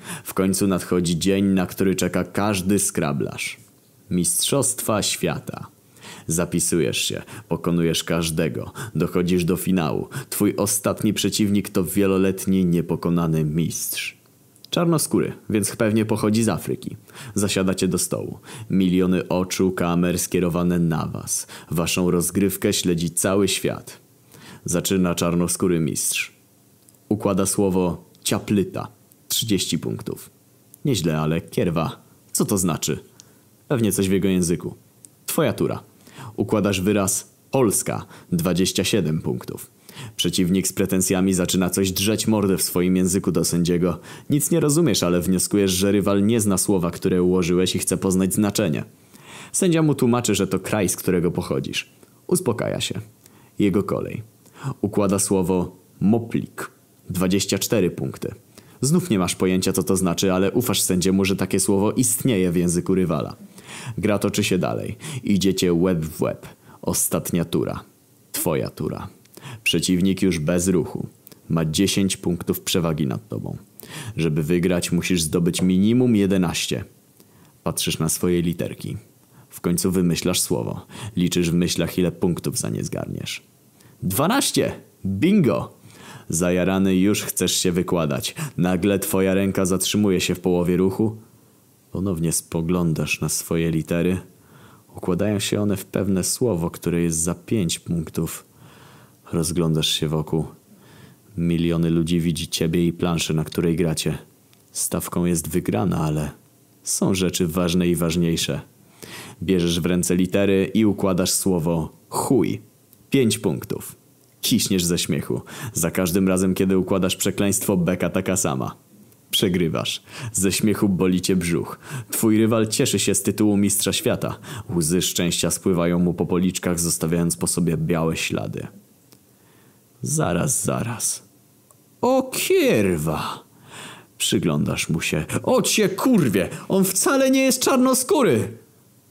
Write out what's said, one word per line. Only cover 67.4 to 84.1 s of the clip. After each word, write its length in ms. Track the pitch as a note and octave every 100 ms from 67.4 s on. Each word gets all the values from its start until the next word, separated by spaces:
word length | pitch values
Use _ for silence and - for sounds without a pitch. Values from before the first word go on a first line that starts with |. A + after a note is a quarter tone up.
tura. 400 | D#2+ D#2 G1+ G1+ - _ _ _ _
Twoja 380 | - F2 C#2 G1+
tura. 380 | - - G1+ F#2+ - - - - A#2
Przeciwnik 580 | - F2 F2 F2+ F#2+ F#2
już 160 | F#2+ F2
bez 300 | D2+ F2+ F#2
ruchu. 380 | F2 - - - - - - -
Ma 160 | E2
dziesięć 520 | D#2+ D#2 G2 - F#2+ -
punktów 440 | F2+ E2+ - F2
przewagi 460 | - F#2+ E2 D#2 C#2
nad 220 | G#1+ -
tobą. 280 | G#1+ G1+ G1+ - - - - - -
Żeby 260 | D#2+ D#2
wygrać, 500 | D2+ F2 F2+ F2 -
musisz 300 | F2 - F2+
zdobyć 400 | D#2+ F2 F2 D#2+
minimum 540 | F#2 F#2 G#2 B2 B2+ G#2+
jedenaście. 680 | G2 G2 E2+ D#2+ - B1 - - _ _ - - - _
Patrzysz 360 | E2+ D2+ E2+ D#2+
na 100 | D#2+
swoje 340 | - F2+ F2
literki. 540 | E2+ D#2+ A1+ - - G2+ - _ _ - -
W 120 | -
końcu 300 | F2+ F2 F#2+
wymyślasz 500 | F#2 F2 D#2+ F2+ F2
słowo. 460 | - A#1 A#1 - - - G#2+ -
Liczysz 340 | F2 F2+ E2
w 40 |
myślach, 440 | F2 F2 - E2 -
ile 140 | E2+
punktów 460 | E2+ F#2 D#2+ C#2+ C#2
za 100 | G#1+
nie 160 | G#1+
zgarniesz. 580 | - - G1+ G1+ G1+ - - _ _ _ - -
Dwanaście! 720 | F2+